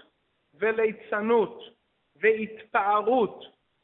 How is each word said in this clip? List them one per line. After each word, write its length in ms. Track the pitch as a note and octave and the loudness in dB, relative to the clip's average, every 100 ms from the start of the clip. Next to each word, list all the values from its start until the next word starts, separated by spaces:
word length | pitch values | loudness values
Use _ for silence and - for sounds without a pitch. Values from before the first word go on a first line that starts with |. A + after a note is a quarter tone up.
| _ _ _ _ _ | _ _ _ _ _
וליצנות 1080 | C#3+ G#3+ A3 A3 A3 - G#3 A3 A#3 F#3+ - - _ _ _ _ C#3 | -6 -2 0 -2 -2 -8 -4 2 2 2 -6 -20 _ _ _ _ 0
והתפארות 1300 | G#3 A3 A3 G#3+ - A#3 G3 G#3+ G#3 B3+ G3+ - - _ _ _ | 0 0 -4 -12 -4 -2 2 0 2 2 0 -4 -20 _ _ _